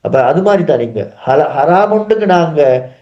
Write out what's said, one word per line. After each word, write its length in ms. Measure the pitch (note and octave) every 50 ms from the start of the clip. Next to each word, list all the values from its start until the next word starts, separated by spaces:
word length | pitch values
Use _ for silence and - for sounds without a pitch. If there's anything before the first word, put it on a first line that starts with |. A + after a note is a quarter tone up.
அப்ப 240 | - - - C3+ B2
அது 180 | B2 D3+ F#3
மாதிரி 220 | F#3+ G#3 G3+ F#3+ E3
தான் 160 | D3+ C#3 A#2+
இங்க 320 | A#2+ A2+ A2 G#2 G2 - - - -
ஹல-, 220 | C3 C3+ D3 C#3+ - C#3
ஹராம் 340 | C#3 C#3+ E3 F3 F#3+ G#3 G3+
உண்டுக்கு 360 | G#3+ G#3 G#3 G#3 G#3+ G#3+ G#3
நாங்க 640 | F#3 F3+ F3 E3 D#3+ D#3 D#3 C#3+ C3 B2+ B2+ - - - _